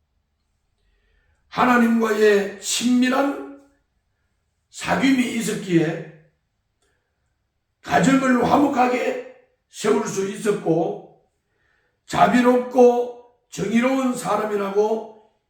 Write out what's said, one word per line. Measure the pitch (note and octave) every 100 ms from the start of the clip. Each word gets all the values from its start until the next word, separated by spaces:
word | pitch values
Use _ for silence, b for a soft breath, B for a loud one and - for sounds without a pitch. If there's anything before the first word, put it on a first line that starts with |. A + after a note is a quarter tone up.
| _ _ _ _ _ _ _ _ _ _ _ _ _ _ _
하나님과의 | - B3 A#3+ A3+ A3+ A3 G#3+ G#3+ G3+ G3 -
친밀한 | - - A#3 B3 B3+ C4+ C#4+ C#4+ - - - _ _ _ _ _ _ _ _ _ _ -
사귐이 | E3+ F3+ C4+ B3+ A3+ A3+
있었기에 | G3 F3+ F#3+ E3 D#3 - - - _ _ _ _ _ _ _ _ _ _ _ _ _ _ _ _
가정을 | - - - C4+ C4 B3
화목하게 | - C4+ C#4+ A#3+ B3 A#3+ B3+ - - - _ _ _
세울 | - G#3+ A#3+ F#3
수 | F3+ F#3+
있었고 | - G#3+ - F3 D#3+ E3 - - _ _ _ _ _ _ _ _ _ -
자비롭고 | - F#3+ A#3+ B3 B3 - C4 A#3+ A#3+ - - - _ _
정의로운 | - G3 A#3 B3+ C4+ B3+
사람이라고 | A#3+ F3 G#3 G#3+ G3+ G3 G3 G#3+ A3+ - - _ _